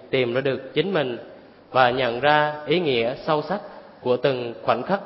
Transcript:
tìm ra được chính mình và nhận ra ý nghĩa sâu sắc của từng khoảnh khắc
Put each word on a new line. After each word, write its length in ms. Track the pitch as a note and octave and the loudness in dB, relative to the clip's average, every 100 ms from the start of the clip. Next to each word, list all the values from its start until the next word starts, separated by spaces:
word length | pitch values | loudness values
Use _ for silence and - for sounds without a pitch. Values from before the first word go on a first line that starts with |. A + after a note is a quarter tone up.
| - | -4
tìm 240 | C3 A#2+ | 0 0
ra 60 | B2 | 0
được 340 | C#3 B2 - | 0 -2 -4
chính 180 | D#3 F3+ | -2 0
mình 260 | F3 C3 A2+ - - - - - | 0 -2 -6 -12 -20 -20 -20 -4
và 200 | B2+ B2 | 4 4
nhận 300 | B2+ B2+ A#2+ | 4 0 2
ra 340 | C#3+ D3+ D3+ D3+ D3 | 4 4 2 -2 -2
ý 140 | E3+ | 0
nghĩa 340 | D#3+ A#2+ A#2 C#3 - | 2 0 0 -4 -2
sâu 160 | D3+ | -2
sắc 180 | D3 G3+ - - - - | -2 -6 -8 -18 -20 -8
của 160 | B2 B2 | -2 2
từng 380 | C#3+ B2+ A#2+ A#2 | 2 0 -4 -6
khoảnh 200 | - A#2 | -2 -2
khắc 180 | B2+ G3 | 0 -4